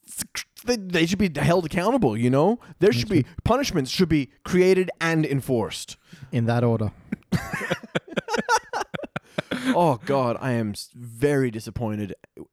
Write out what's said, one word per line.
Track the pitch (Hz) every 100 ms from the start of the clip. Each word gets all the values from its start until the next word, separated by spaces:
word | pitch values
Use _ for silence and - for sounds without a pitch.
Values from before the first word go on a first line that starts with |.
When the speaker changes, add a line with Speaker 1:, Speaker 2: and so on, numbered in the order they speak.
| - - - - - -
Speaker 1:
They, | 226 247
they | 185 175 165
should | 190
be | 196 143
held | 139 175 160
accountable, | - 185 262 147 107
you | 123
know? | 135 170 240 - -
There | 185
should | 220 214
be, | 180
Speaker 2:
That's | 127 -
Speaker 1:
punishments | - 247 277 170 131
should | - 175
be | 156 131 _
created | - 180 185 185 180 -
and | 165 165
enforced. | 151 139 - 123 92 - - - _ - -
Speaker 2:
In | 127 117
that | 120
order. | 120 113 107 - - - _
<laughs> | - - - 466 - - 262 - - - 453 - 480 - - - - - - - - - 254 254
Speaker 1:
Oh | 240 175 117
God, | - 139 123 117
I | 131
am | 117 107
s-, | 101 -
very | - 120 113 143 139 131
disappointed | 110 117 - 113 107 101 - - - -